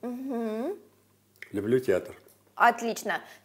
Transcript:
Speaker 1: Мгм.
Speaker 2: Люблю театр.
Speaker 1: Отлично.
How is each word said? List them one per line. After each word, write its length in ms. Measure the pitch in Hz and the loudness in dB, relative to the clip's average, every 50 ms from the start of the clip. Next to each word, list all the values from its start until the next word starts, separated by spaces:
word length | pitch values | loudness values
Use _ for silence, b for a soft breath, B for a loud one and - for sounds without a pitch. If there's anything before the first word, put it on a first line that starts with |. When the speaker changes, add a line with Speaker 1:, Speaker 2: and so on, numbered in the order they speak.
Speaker 1:
Мгм. 760 | - 247 240 247 262 277 247 233 233 220 214 220 254 339 403 - - - _ _ _ _ _ _ _ _ _ _ - - - | -8 -8 -6 -6 -6 -6 -4 -4 -4 -4 -4 -4 -4 -4 -6 -8 -12 -20 _ _ _ _ _ _ _ _ _ _ -16 -8 -6
Speaker 2:
Люблю 260 | 101 98 110 123 131 | -4 2 2 2 2
театр. 340 | 127 - 92 90 - - - - - - - _ _ _ _ | 4 2 2 2 0 -4 -10 -16 -20 -20 -20 _ _ _ _
Speaker 1:
Отлично. 680 | - 214 240 233 233 233 226 202 - - 208 170 - b b b b b | 6 6 6 6 4 -2 -4 -4 -4 -4 -4 -4 -4 b b b b b